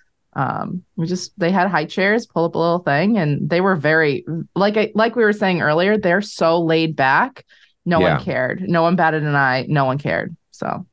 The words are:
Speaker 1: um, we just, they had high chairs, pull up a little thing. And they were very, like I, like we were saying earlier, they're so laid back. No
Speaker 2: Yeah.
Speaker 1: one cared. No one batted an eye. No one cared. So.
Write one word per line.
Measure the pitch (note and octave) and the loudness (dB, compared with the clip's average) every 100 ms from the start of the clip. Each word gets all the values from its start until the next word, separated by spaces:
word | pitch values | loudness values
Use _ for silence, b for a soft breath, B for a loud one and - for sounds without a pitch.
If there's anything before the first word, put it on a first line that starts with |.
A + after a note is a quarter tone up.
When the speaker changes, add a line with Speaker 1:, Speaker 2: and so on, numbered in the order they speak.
| b _ _ - | b _ _ -6
Speaker 1:
um, | C3 - - F3+ - - | -4 -4 -8 -10 -10 -6
we | E3 | -4
just, | F3+ - - | -6 -8 -4
they | E3+ | 0
had | F#3+ F#3+ | 2 2
high | E3 | 0
chairs, | D#3 - F#3+ A3+ A3+ | -2 -2 0 0 -2
pull | E3+ E3 | -2 -2
up | E3 | 0
a | |
little | E3+ E3+ | 0 0
thing. | D#3+ C#3+ G3 A3 | 0 0 2 2
And | D3+ C#3+ D3+ | 0 -2 0
they | E3+ | 0
were | F#3+ F3+ | 2 2
very, | D3+ D#3+ D3+ B2+ - E3 - F3 | 2 2 2 0 -6 -8 -6 0
like | G3+ G#3+ | 0 2
I, | G#3 G#3+ | 0 0
like | A#3 A#3+ | 0 2
we | G#3+ | 0
were | |
saying | G#3 F#3+ F3 | 2 0 2
earlier, | C3 D#3 F#3+ G#3+ | 2 2 2 2
they're | F3 F#3 | 2 0
so | G#3 - E3 E3+ | -2 0 2 2
laid | E3 D#3+ D#3+ D3 | 2 2 0 0
back. | C3+ D3 B3+ - b b b _ - | 2 2 0 -6 b b b _ 0
No | E3+ | 2
Speaker 2:
Yeah. | - C#3 | 2 0
Speaker 1:
one | |
cared. | - B2+ B2+ - | -2 -4 -4 -4
No | F#3 E3+ | -2 0
one | E3+ F3+ | 2 2
batted | D#3+ D#3 | 2 0
an | D3 C#3+ | 0 0
eye. | C3+ C3 - | 0 0 0
No | D3 | 0
one | C3+ C#3 | 0 -2
cared. | - E2 - E3 _ | -4 -4 -6 -12 _
So. | - - - F#3 | -10 -8 -8 -10